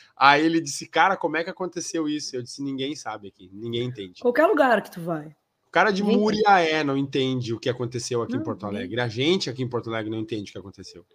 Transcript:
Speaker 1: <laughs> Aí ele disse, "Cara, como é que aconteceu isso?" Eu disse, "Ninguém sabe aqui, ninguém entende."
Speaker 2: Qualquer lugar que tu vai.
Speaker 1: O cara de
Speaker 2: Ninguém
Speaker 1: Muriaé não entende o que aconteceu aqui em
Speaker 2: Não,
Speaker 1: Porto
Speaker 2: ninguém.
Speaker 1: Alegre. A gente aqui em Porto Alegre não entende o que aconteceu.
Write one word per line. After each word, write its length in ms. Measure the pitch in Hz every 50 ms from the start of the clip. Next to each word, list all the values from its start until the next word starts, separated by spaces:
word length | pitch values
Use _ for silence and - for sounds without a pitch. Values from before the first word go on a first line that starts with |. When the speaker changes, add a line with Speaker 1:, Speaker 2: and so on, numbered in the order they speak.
Speaker 1:
<laughs> 120 | - _ _
Aí 300 | - 131 139 143 147 160
ele 160 | 165 165 165
disse, 260 | 147 139 131 - -
"Cara, 300 | - - 165 170 196 190
como 200 | - - 160 151
é 60 | 160 170
que 60 | 190
aconteceu 580 | 180 - 185 175 - 180 160 - - 165 156
isso?" 280 | 151 151 151 147 - -
Eu 80 | 127 123
disse, 180 | - - 139
"Ninguém 340 | 139 139 135 131 131 139 151
sabe 340 | 143 - 113 107 107 104 95
aqui, 200 | - - 95 90
ninguém 360 | 95 101 113 117 117 120 123
entende." 340 | 123 127 107 98 90 90 -
Speaker 2:
Qualquer 240 | - 123 240 285 320
lugar 340 | 370 415 294 277 254 226 196 -
que 80 | -
tu 100 | - 180
vai. 340 | 165 175 165 156 151 156 - _ _ _ _ _ _
Speaker 1:
O 40 | _
cara 180 | - 165 185 220
de 120 | 202 190 202
Speaker 2:
Ninguém 140 | 202 214 202
Speaker 1:
Muriaé 640 | 208 214 208 214 214 208 196 180 165 156 156 156 147
não 140 | 143 139
entende 560 | 139 139 135 139 139 131 131 131 127 123 113 117
o 60 | 110
que 100 | - 131
aconteceu 520 | 120 - 123 117 127 117 - - 123 117
aqui 120 | 113 - 127
em 40 |
Speaker 2:
Não, 60 | - 320
Speaker 1:
Porto 220 | - 107 - -
Speaker 2:
ninguém. 140 | 104 101 101
Speaker 1:
Alegre. 200 | 95 90 - 120
A 60 | 123
gente 420 | 117 104 120 135 160 185 180 - 147
aqui 140 | 120 127 131
em 60 | 123
Porto 200 | 123 113 - 113
Alegre 220 | 113 113 107 110
não 80 | 110 110
entende 300 | 110 110 113 107 98 -
o 40 | -
que 60 | 101
aconteceu. 460 | 90 98 - - 92 - - 85 - _